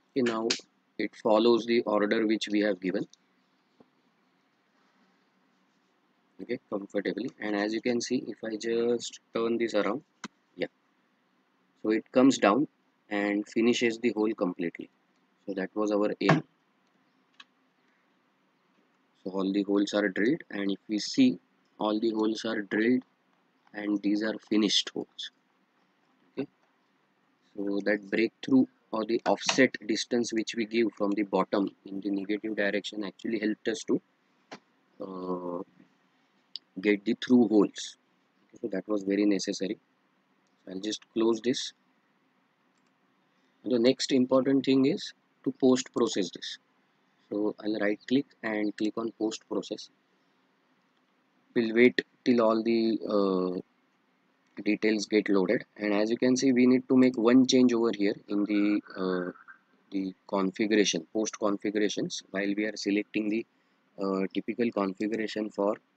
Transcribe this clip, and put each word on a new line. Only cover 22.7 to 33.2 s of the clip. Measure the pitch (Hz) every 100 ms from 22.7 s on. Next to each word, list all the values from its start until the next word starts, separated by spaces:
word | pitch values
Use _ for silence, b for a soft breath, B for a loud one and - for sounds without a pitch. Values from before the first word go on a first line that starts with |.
| 107 117 127 - _ _ _ _ _ _
and | 104 104 101
these | 101 104
are | 110 107 -
finished | 107 101 - -
holes. | - - - - - _ _ _ _ _ _ _ _ _ -
Okay, | 143 _ _ _ _ _ _ _ _ _ _ 104
so | 101 101 101
that | 104 98
breakthrough | 110 113 - - 131 127 _ _
or | 110 107
the | 113
offset | - 101 - - 127 - 107
distance | 107 - 120 113
which | 113 107
we | 117 107
give | 113 110 -
from | 101
the | 101
bottom | 98 95 92 107 98 - 98
in | 98
the | 101
negative | 98 98 104 110
direction | 107 101 101 - 104
actually | 98 -